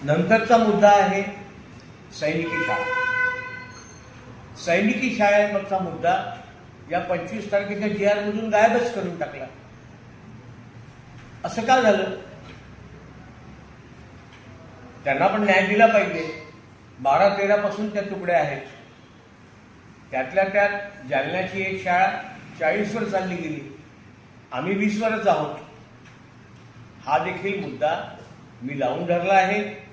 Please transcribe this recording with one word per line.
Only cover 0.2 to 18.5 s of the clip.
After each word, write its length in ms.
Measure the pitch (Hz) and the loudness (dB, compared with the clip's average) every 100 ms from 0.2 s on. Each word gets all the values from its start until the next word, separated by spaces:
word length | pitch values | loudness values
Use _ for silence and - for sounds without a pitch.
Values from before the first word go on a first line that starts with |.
| 185 220 220 226 | 4 2 6 4
मुद्दा 320 | 220 202 202 | 6 6 8
आहे 300 | 202 190 196 202 - - - - - - - - - | 8 6 0 -4 -10 -16 -20 -20 -20 -20 -20 -20 -6
सैनिकी 440 | 151 160 - 494 508 | -4 -2 -4 -4 -2
शाळा. 180 | 508 508 508 508 494 494 508 508 494 494 - - - - - - - - - 175 | -2 -2 -2 -2 0 -2 -2 -10 -14 -16 -20 -20 -20 -20 -20 -20 -20 -20 -10 0
सैनिकी 500 | 175 214 254 262 - | 2 2 0 -2 2
शाळेमागचा 600 | 202 202 208 196 196 190 | 4 4 4 0 -2 -4
मुद्दा 340 | 175 147 165 190 - - - - - - - | -4 -4 0 0 -4 -12 -18 -20 -20 -20 -6
या 80 | 170 | -6
पंचवीस 520 | 175 175 170 214 202 | -4 -6 -6 -10 -2
तारखेच्या 360 | 202 202 202 208 | -2 -2 -4 -4
जीआर 360 | 208 202 208 208 | 0 0 2 -2
मधून 240 | 208 220 | -4 0
गायबच 440 | 208 226 240 240 202 | 4 4 4 0 -4
करून 220 | 180 165 | -6 -6
टाकला. 260 | 143 139 131 - - - - - - - - - - - - - - - - - - - 170 | -8 -8 -14 -16 -20 -20 -20 -20 -20 -20 -20 -20 -20 -20 -20 -20 -20 -20 -20 -20 -20 -14 -10
असं 160 | 226 | -6
का 180 | 226 262 | 2 4
झालं? 340 | 226 196 190 - - - - - - - - - - - - - - - - - - - - - - - - - - - - - | 6 4 0 -6 -14 -18 -18 -20 -20 -20 -20 -20 -20 -20 -20 -20 -20 -20 -20 -20 -20 -20 -20 -20 -20 -20 -20 -20 -20 -20 -20 -8
त्यांना 240 | 143 170 185 | -4 0 2
पण 160 | 214 | 2
न्याय 220 | 202 190 190 | 2 4 4
दिला 200 | 208 226 | 6 6
पाहिजे. 360 | 208 185 165 160 - - - - - - - | 6 0 -4 -8 -10 -16 -20 -20 -20 -20 -6
बारा 300 | 131 143 202 196 | 2 4 4 4
तेरा 180 | 196 208 | 2 2
पासून 340 | 202 - 214 | 2 -4 -4
त्या 80 | 202 | -4
तुकड्या 360 | 196 185 175 170 | -6 -6 0 2
आहेत, 220 | 143 | 0